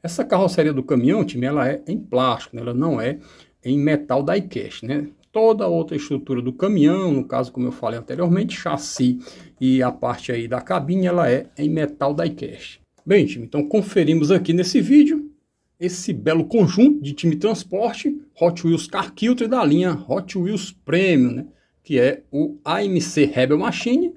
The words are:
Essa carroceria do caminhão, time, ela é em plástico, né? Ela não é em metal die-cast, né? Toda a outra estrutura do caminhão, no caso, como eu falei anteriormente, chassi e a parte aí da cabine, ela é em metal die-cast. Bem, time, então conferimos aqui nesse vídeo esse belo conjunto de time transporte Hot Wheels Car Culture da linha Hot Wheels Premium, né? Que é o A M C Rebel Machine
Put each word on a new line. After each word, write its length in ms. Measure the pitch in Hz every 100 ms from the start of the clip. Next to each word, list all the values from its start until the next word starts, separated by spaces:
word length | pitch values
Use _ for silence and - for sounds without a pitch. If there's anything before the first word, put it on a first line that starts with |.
Essa 240 | 170 -
carroceria 480 | - 185 190 185 151
do 120 | 135
caminhão, 400 | 127 131 123 208
time, 220 | 175 123 123
ela 220 | 147 131
é 140 | 151 -
em 100 | 196
plástico, 560 | - 123 127 117 -
né? 80 | 117
Ela 120 | 117
não 260 | 120 165 127
é 180 | 117 147 - - - _
em 120 | 123 143
metal 460 | 147 147 147 127
die-cast, 640 | 143 190 196 - - - 117
né? 220 | 147 147 _ _
Toda 320 | 214 226 214
a 40 | 190
outra 280 | 170 165 151
estrutura 440 | 147 135 - 123
do 120 | 123
caminhão, 580 | 127 196 202 147 185 185
no 140 | 139
caso, 260 | - 123 123
como 160 | - 123
eu 60 |
falei 260 | - 117 117
anteriormente, 580 | 117 131 175 180 214 -
chassi 600 | - 151 - - 127 123 - - - _
e 220 | 127 131
a 80 | 123
parte 400 | 123 117 120 -
aí 160 | 117 117
da 140 | 127
cabine, 460 | - 185 139 185 180
ela 220 | 175 165
é 200 | - - -
em 100 | 151
metal 460 | 160 151 - 139
die-cast. 640 | 147 165 - - - - - _ _
Bem, 220 | - 196 113
time, 200 | - 113
então 200 | 147 147
conferimos 640 | 220 190 202 151 165 151
aqui 220 | 185 180
nesse 280 | 170 180 262
vídeo 440 | 180 285 294 311 - _ _ _ _ _
esse 320 | 180 180 -
belo 320 | 156 156 160
conjunto 560 | 151 233 170 185 262 294
de 120 | 143
time 240 | 143 170 151
transporte 840 | 202 220 - 190 226 208 294 - - _
Hot 260 | 170 170 165
Wheels 220 | 165 -
Car 260 | 190 190
Culture 340 | - 220 247 226
da 160 | 254
linha 320 | 170 156 185 147 -
Hot 280 | 160 185 196
Wheels 360 | 175 214 -
Premium, 580 | - - 165 190 156 123
né? 160 | 117 - _ _ _
Que 160 | _ 139
é 240 | 123 127 _
o 260 | 143 160 -
A 200 | 147 180
M 160 | 202 180
C 240 | 147 -
Rebel 340 | 147 - 131 151
Machine 540 | 214 175 240 262 349